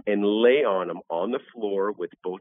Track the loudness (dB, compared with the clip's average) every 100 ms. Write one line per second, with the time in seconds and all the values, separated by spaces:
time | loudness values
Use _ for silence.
0 | -2 0 2 4 4 4 2 0 -2 -6
1 | -6 -4 -2 -4 -8 -8 -4 -2 -2 -4
2 | -8 -8 -10 -8